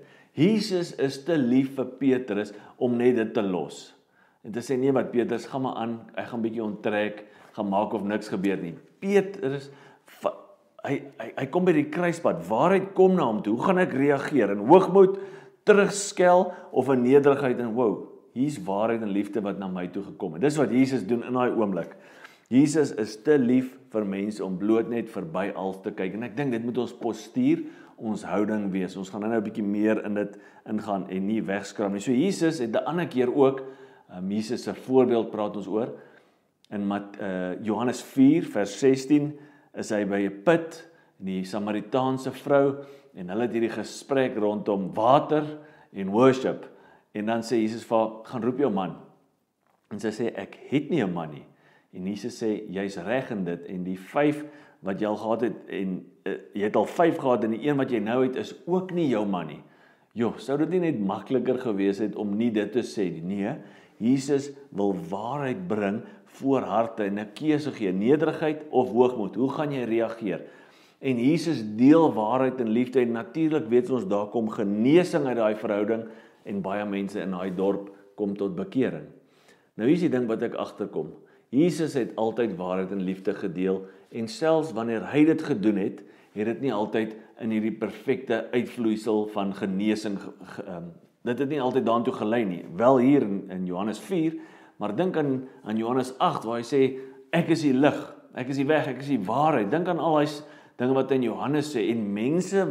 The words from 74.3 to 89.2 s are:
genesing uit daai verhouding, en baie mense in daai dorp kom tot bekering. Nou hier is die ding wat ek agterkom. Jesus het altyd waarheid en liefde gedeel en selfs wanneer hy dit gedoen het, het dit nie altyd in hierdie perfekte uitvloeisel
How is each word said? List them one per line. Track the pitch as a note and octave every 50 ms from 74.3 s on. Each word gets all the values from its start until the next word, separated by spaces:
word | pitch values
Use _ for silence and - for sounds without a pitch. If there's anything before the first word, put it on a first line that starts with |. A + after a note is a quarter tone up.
| - A#2+ A2 G#2+
genesing | - - G#2+ G2+ G2+ G#2+ A2+ C3 D3+ F3 F3 F3 - D#3+ C#3+
uit | B2+ A#2+ A#2
daai | A2 G#2+ A2
verhouding, | A2 - A2 G#2 G2+ G#2 G#2 A2+ A2+ A2+ - - - - - _ _ -
en | G#2+ G#2 G2
baie | F2 G2 G2 G#2 G#2
mense | G#2 G2 G2 G2+ G2 - G#2
in | E2 F#2+
daai | F#2 F2 F#2 G2 F2+
dorp | F#2 F#2+ G2 G2 G2 - - - - - _ -
kom | - G#2 G2+ G2 G2
tot | G2+ G2 F2
bekering. | F2 - - - C3 B2 F#2+ E2 D2+ D2 - - - _ _ _ _ _ _ - _ _ _ -
Nou | - A2 C3
hier | E3
is | F3
die | F3 C#3+
ding | A#2+ B2+ B2 A2
wat | A2+ - A#2
ek | A2 -
agterkom. | - G2+ - - - G#2+ F2 - F2 D#2 E2 - - - _ _ _ _ -
Jesus | - C3 E3+ F3 D3 D#3+ D#3+ C#3 B2+
het | C3+ A2 F#2 -
altyd | G#2 A2+ A2+ G#2+ A#2+ A#2 G#2+ F#2+ E2+
waarheid | F2+ F2+ F#2 F#2+ F#2+ F#2
en | G2+ G2
liefde | F#2 F#2 F#2+ F#2 - G#2 F#2
gedeel | - - F#2+ D#2+ F2+ F#2 F#2+ F#2+ F#2+ - - - - - _
en | - A#2 A2+ A2
selfs | - - D#3+ D#3+ D#3+ D#3+ D3 A#2+ G#2
wanneer | A2 A#2 A#2 A2+ A2 A2 -
hy | C3 C#3+ D3+
dit | D#3+ D#3+ D#3
gedoen | - D3+ C#3 G#2 F#2+ G#2+ G2+ F#2+
het, | F#2+ - - - - - - - - _ -
het | G2+ G#2+
dit | A2 A#2 A#2
nie | C3+ C3+ A2
altyd | G#2 G#2+ G#2 A2+ A2+ A2 A2 G#2+ - - - - -
in | A2+ A2+
hierdie | A2 A2 G#2+ A2 - -
perfekte | A2+ G2 - - - C#3 B2 - - - A2+ A2 - -
uitvloeisel | - B2 A2 A2+ - A#2+ A#2 A2+ G#2+ G#2 G#2+ A#2+ G#2+ G#2+